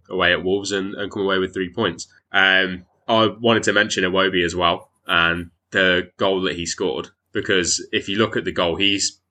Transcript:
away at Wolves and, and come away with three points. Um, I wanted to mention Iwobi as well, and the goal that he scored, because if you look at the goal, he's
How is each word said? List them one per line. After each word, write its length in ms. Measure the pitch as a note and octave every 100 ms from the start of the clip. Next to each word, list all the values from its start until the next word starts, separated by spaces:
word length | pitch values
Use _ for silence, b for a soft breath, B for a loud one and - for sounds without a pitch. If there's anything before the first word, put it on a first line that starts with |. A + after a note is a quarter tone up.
| -
away 220 | F#2+ F2
at 100 | F2
Wolves 280 | F2+ G2+ G2
and, 220 | G2+ G2 -
and 160 | G2+
come 100 | G#2+
away 140 | G2 F#2+
with 140 | F#2
three 180 | F#2+ F#2
points. 340 | A2+ G2+ D#2 - b b
Um, 540 | G2+ F#2+ F#2+ F#2 F2+ - _ -
I 200 | A2+ A2
wanted 360 | G2 A#2 A2
to 100 | G#2+
mention 300 | G2+ G#2 G#2
Iwobi 400 | F#2 F#2+ F#2+ F#2 E2+
as 100 | F2+
well, 340 | F2 F2 - _ -
and 440 | F2 E2+ E2+ F2 _ _
the 380 | G2 F#2 F2+ F2+ -
goal 240 | G2 F#2+
that 140 | F#2 E2
he 100 | E2
scored, 440 | - F#2 C2 - _ _
because 520 | G#2+ - F#2+ E2+ - -
if 160 | A2 -
you 100 | G2
look 200 | A2 A#2+
at 80 | F2+
the 60 |
goal, 240 | E2+ F2 E2
he's 440 | G2 G2 - - _